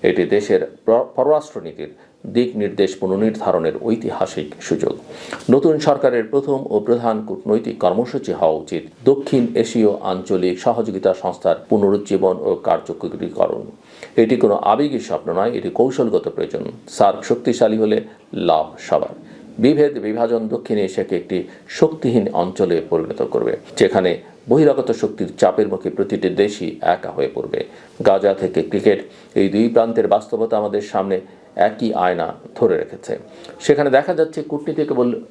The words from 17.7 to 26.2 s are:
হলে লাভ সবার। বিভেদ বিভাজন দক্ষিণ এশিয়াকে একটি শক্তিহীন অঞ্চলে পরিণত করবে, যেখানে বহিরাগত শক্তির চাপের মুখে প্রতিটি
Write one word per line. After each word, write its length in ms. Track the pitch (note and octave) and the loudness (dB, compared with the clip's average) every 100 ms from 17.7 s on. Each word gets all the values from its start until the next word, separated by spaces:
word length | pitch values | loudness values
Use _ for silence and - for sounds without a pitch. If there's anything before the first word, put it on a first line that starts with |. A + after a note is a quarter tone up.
| A2 | 2
হলে 220 | A2 G#2+ - - _ | 2 0 -4 -20 _
লাভ 380 | - F2 D#2+ D2+ - | -4 0 0 0 -10
সবার। 360 | - D2+ - - - - - - | -2 -2 -2 -10 -20 -20 -18 0
বিভেদ 400 | A#2 D3+ D3 - | 2 4 2 0
বিভাজন 500 | G#2 A2 A#2 A#2 A2 | -6 -2 0 0 -2
দক্ষিণ 300 | A#2 - A2 | -8 -2 -2
এশিয়াকে 380 | G2 - F#2+ F2+ | -2 -4 -2 -4
একটি 280 | - F#2 - - - | -2 -6 -6 -14 -16
শক্তিহীন 600 | - A#3 - B2 A#2 G2 | 0 0 2 0 0 0
অঞ্চলে 500 | - F2+ - F#2+ E2+ - | -2 -2 0 0 0 0
পরিণত 320 | E2 D#2+ - | -2 -2 -4
করবে, 340 | B1+ - A1+ - - - | -2 -2 -2 -4 -8 2
যেখানে 420 | G2 G2 F2+ E2+ - - - | 2 4 0 -2 -8 -20 0
বহিরাগত 420 | B2+ D3+ C3+ A2 | 4 6 4 0
শক্তির 460 | A2+ G#2 - F2+ - | -2 -4 -4 -8 2
চাপের 320 | F#2 - G#2 | 2 4 0
মুখে 220 | F#2 F#2+ | -2 -6
প্রতিটি 380 | - G2+ - | -4 -2 0